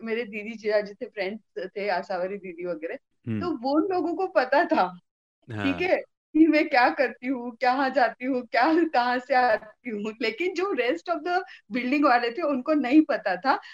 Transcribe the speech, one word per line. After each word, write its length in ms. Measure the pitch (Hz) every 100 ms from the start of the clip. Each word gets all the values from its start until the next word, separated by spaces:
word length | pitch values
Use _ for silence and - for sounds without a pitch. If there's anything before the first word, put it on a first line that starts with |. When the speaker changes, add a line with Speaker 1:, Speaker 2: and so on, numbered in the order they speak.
Speaker 1:
मेरे 200 | 226 226
दीदी 280 | 226 214 208
जीजा 300 | 226 208 208
जी 120 | 202
थे, 120 | 202 226
फ्रेंड्स 640 | 208 190 214 _ - 185 -
थे, 120 | 202
आशावरी 480 | 180 190 185 185 202
दीदी 280 | 185 170 175
वगैरह, 320 | 160 165 254 _ _ 117
Speaker 2:
हम्म। 140 | 110
Speaker 1:
तो 100 | 349
वो 260 | 269 254 302
लोगों 360 | 403 359 320 339
को 120 | 370
पता 360 | 320 254 277
था, 360 | 349 311 180 180 _ _ _ _ -
ठीक 80 | 107
Speaker 2:
हाँ। 160 | 104
Speaker 1:
है, 240 | - 359 262 - _ _
कि 140 | 311 320
मैं 220 | 302 -
क्या 200 | 254 262
करती 380 | 311 247 - 247
हूँ, 300 | 254 240 226
कहाँ 280 | 247 262 262
जाती 360 | 277 226 - 254
हूँ, 200 | 254 240
क्या, 380 | 226 285 320
कहाँ 360 | 320 254 240 247
से 160 | 247 254
आती 540 | 247 214 - - 247
हूँ। 240 | 208 208 220
लेकिन 320 | 226 226 359
जो 100 | 339
rest 460 | 392 294 233 330 -
of 80 | 330
the 200 | 320 359 370 - - 233
building 280 | 247 294
वाले 280 | 294 240 233
थे, 100 | 233
उनको 320 | 302 262 254
नहीं 280 | 302 240 302
पता 340 | 311 214 202 180
था। 240 | 262 392 -